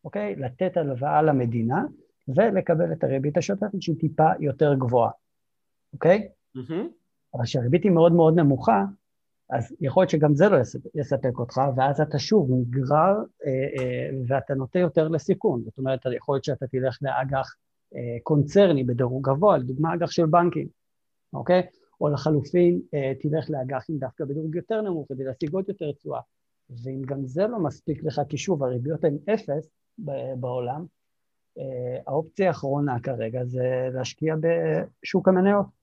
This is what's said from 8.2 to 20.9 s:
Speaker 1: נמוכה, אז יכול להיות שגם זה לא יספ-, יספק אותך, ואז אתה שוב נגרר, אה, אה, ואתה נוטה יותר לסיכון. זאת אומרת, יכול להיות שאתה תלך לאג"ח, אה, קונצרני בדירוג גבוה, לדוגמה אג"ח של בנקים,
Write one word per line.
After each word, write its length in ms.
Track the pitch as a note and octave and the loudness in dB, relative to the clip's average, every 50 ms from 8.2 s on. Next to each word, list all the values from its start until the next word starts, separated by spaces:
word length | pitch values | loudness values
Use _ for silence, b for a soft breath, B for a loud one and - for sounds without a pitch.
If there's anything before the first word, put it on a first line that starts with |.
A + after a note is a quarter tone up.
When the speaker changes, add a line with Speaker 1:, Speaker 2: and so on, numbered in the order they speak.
| E3 D#3+ D#3+ F3 | 6 6 6 6
Speaker 1:
נמוכה, 440 | D#3 C#3+ C#3 B2+ - - G#3+ G3 G3 G3 - _ _ _ _ _ _ _ _ _ _ _ | 6 4 4 2 2 2 2 2 2 -2 -6 _ _ _ _ _ _ _ _ _ _ _
אז 260 | B2+ A#2+ A#2 - - _ | -4 -4 -4 -6 -8 _
יכול 200 | D#3+ C3 B2 F#3 | -4 2 4 2
להיות 80 | F#3+ F#3 | 4 4
שגם 260 | - D#3 D3+ D3 D3 | 2 2 4 4 6
זה 140 | C#3 F#3 G#3 | 6 6 6
לא 80 | G3 | 6
יספ-, 320 | C#3 A#2 - - B2 - - - | 4 2 0 -6 -12 -14 -8 -6
יספק 440 | D#3 C3+ - C#3+ C3 - B2+ B2 - | -6 -2 -2 -2 -2 -2 -2 -2 -2
אותך, 220 | A#2+ A#2+ - C3 C3+ C#3+ B2 | -6 -4 -2 0 0 0 2
ואז 240 | C3 C3 C#3+ C#3 - | 2 2 2 2 0
אתה 180 | D#3 D3+ - C#3 | 0 0 0 -4
שוב 300 | - - A3 G#3+ D3 B2+ | 0 2 4 4 4 4
נגרר, 640 | B2+ B2+ B2 A#2+ B2 C3+ C3 C3 D3 D3+ E3 F#3+ G3+ G#3+ A3+ - _ _ - | 0 0 0 -2 -2 -4 0 2 4 4 4 4 2 0 -2 -8 _ _ -6
אה, 360 | D3 C3 C3 C3+ C#3+ - C3+ | -4 -2 -2 -2 -4 -4 -4
אה, 280 | B2+ B2+ B2 B2 B2 - C3+ C3+ B2+ | -4 -4 -4 -4 -6 -6 -6 -6 -2
ואתה 260 | A#2+ C#3 C#3 - - C#3 | 0 -2 -2 -2 -2 -4
נוטה 260 | C3+ C3+ B2 - F3+ | -4 -4 -2 0 0
יותר 280 | F3+ D#3+ - E3+ D#3 | 0 2 2 2 2
לסיכון. 540 | D#3 E3 D3+ - - F#3 - - - C#3 A#2+ A2+ | 2 -2 -4 0 0 -2 2 2 0 0 0 -6
זאת 120 | A2 _ | -8 _
אומרת, 220 | - C3 C3 C3 B2+ - C3 A#2+ | -6 -4 -2 -2 -2 -2 -4 -6
יכול 200 | A#2 - - C#3 | -4 -2 -2 -2
להיות 80 | C3+ - | -2 -2
שאתה 240 | - C3 - C#3 | -4 -6 -6 -6
תלך 300 | B2+ - B2+ B2+ C3 B2+ - | -6 -4 -2 -2 -2 -4 -4
לאג"ח, 540 | C#3+ C3+ C3 B2+ C3 C3+ C3+ C3+ C3+ - - _ _ _ _ _ _ _ - | -6 -4 -2 -4 -4 -2 -2 -4 -4 -6 -12 _ _ _ _ _ _ _ -12
אה, 220 | - B2 A#2+ A#2 A#2 - | -10 -8 -8 -8 -8 0
קונצרני 600 | - D#3 D3 D3 D3 - G3 G3+ F3+ D#3 C3+ B2+ | 2 2 2 2 4 6 6 6 6 6 2 0
בדירוג 460 | B2 B2 B2 B2+ A#2+ C3 C3+ C3+ C3+ | -2 0 0 0 0 0 -2 0 0
גבוה, 280 | C3+ C#3+ F#3+ G#3 F3+ | 0 4 4 4 4
לדוגמה 360 | C#3+ B2 B2+ C3 C3+ D#3 E3 F3 | 4 0 -4 -2 -2 0 0 0
אג"ח 180 | E3+ F3 D#3+ | -2 -2 -2
של 140 | - - E3+ | 2 2 2
בנקים, 420 | D#3 D#3 F3 E3+ F3 - D#3+ C#3 D3 _ _ _ _ | 4 4 4 4 4 0 -2 -8 -8 _ _ _ _